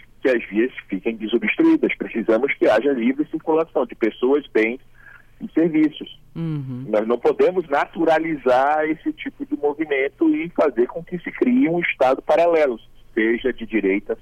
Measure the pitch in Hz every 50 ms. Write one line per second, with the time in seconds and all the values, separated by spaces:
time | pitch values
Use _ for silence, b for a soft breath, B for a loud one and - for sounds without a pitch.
0 | - - - - - 135 127 117 - - 95 107 120 131 - - - - - -
1 | - - - - 110 104 - - 208 214 - - 330 330 320 302 - - - -
2 | - - - 233 202 - 110 113 - - - - - 143 107 110 123 143 139 120
3 | 113 - 269 277 151 - - 160 - 170 156 160 165 - - 151 127 - - -
4 | - 107 - - 123 127 143 147 - - - 113 107 113 123 - - - B B
5 | B B B B B B B - - 208 - 156 165 175 151 156 156 147 151 -
6 | - - - - - - - 165 165 160 156 147 135 131 123 123 131 - 107 107
7 | 107 113 120 120 - 156 139 - - 170 180 185 160 151 143 143 - - - -
8 | 165 165 160 160 160 165 156 135 - 127 123 127 135 143 147 151 156 156 156 156
9 | - 311 302 - - 277 - - - - 294 294 - 294 285 311 320 311 277 -
10 | - - - - 165 156 156 151 160 175 - - 170 147 - - 123 - - 170
11 | 170 - 180 175 - - - - - 127 123 127 139 160 170 175 170 - - -
12 | 135 127 135 - - - 156 151 170 175 165 156 151 135 113 110 - - - -
13 | - - - 110 110 113 120 113 - 127 120 - 117 - 113 104 98 95 98 104
14 | - - 113 -